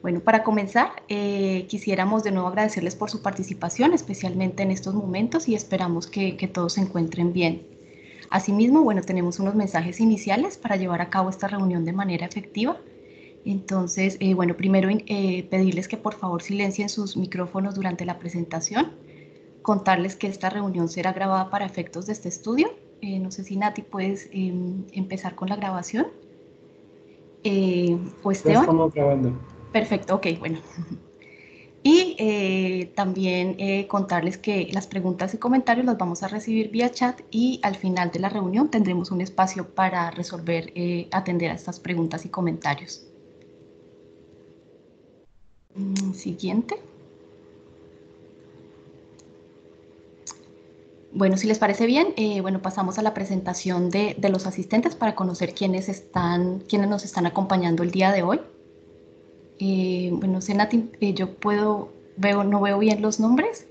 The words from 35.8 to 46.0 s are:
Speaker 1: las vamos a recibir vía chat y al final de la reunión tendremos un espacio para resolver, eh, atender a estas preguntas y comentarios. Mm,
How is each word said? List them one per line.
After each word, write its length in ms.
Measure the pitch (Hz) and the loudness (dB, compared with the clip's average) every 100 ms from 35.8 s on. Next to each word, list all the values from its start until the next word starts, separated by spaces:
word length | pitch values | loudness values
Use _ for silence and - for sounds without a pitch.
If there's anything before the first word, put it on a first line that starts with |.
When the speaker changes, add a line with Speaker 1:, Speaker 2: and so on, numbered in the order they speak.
| 247 | 2
Speaker 1:
las 120 | 202 | 0
vamos 260 | 180 170 | -2 -4
a 60 | 190 | -6
recibir 400 | 214 220 220 214 | -6 -2 -2 0
vía 200 | 220 240 | 0 -2
chat 300 | 240 247 247 - | 0 -2 -2 -6
y 300 | 220 247 254 | 0 0 2
al 140 | 202 196 | -2 -2
final 340 | 185 180 175 | -2 0 0
de 100 | 170 | 0
la 100 | 190 | -2
reunión 400 | 208 185 208 302 | -2 0 2 2
tendremos 420 | 226 190 180 180 | 2 2 0 0
un 80 | 180 | -4
espacio 480 | 190 - 190 190 170 - | -2 0 0 0 -6 0
para 340 | 185 180 170 | 0 0 -4
resolver, 600 | 170 175 175 165 170 165 - | -6 -10 -8 -2 -2 -2 -6
eh, 340 | 175 175 - | -4 -4 -2
atender 400 | 190 185 175 165 | -4 -2 -2 -2
a 40 | 165 | -4
estas 260 | - - | -10 -10
preguntas 420 | - 170 165 160 - | -4 -2 -2 -4 -8
y 40 | |
comentarios. 760 | - 170 160 151 143 - - - - - - - - - - - - - - - - 82 - _ - _ _ _ _ _ _ - _ _ 190 | -4 -2 -2 -2 -4 -6 -18 -18 -20 -20 -20 -20 -20 -20 -20 -20 -20 -20 -20 -20 -20 -20 -20 _ -20 _ _ _ _ _ _ -20 _ _ -6
Mm, 380 | 196 196 | -2 -2